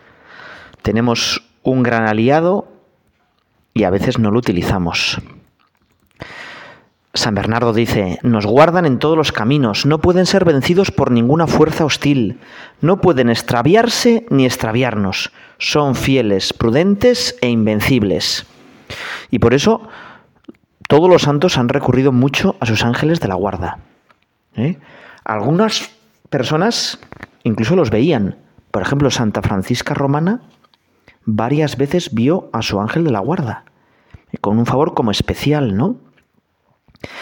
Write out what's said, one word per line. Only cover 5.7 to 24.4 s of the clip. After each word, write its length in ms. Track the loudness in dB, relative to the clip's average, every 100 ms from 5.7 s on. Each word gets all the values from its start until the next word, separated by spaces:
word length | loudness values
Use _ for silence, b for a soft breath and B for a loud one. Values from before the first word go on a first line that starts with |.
| _ _ _ _ -20 B B B B B B B _ _
San 220 | -6 -2 -2
Bernardo 380 | -2 0 0
dice: 460 | 0 0 0 -2 -2
"Nos 220 | 0 0 2
guardan 400 | 4 4 4 0
en 140 | 0
todos 180 | 0 0
los 160 | 0
caminos, 520 | -2 0 0 0 0 0
no 140 | 0
pueden 260 | 2 2 2
ser 200 | 2 4
vencidos 460 | 2 2 2 0
por 200 | 2 2
ninguna 340 | 4 4 2 2
fuerza 380 | 2 2 2
hostil, 560 | -2 0 0 0 0 -4 B B B B
no 220 | 0 2
pueden 280 | 2 4 2
extraviarse 960 | 2 0 0 4 4 2 2 2 2 2
ni 160 | 2 2
extraviarnos, 880 | 0 -4 -2 0 0 -2 -4 -8 B B B
son 360 | -4 0 0
fieles, 600 | 0 0 2 2 0 -2
prudentes 840 | -2 0 2 2 2 2 2 -2 -4
e 80 | -2
invencibles". 960 | 0 0 0 0 0 0 -2 -4 -6 -10 -20 -20 -20 B B B B B
Y 100 | 0
por 140 | 4
eso 360 | 4 4 0 -2 B B B B B _ -20 _ _ 2
todos 220 | 4 6
los 140 | 4
santos 340 | 4 0 0 0
han 100 | 0
recurrido 460 | 0 0 2 2
mucho 420 | 2 2 0 -2 -2
a 40 | -2
sus 200 | -2 0
ángeles 340 | 0 0 0
de 80 | -2
la 80 | -2
guarda, 440 | -2 -4 -8 -10 -16 _ _ _ _ _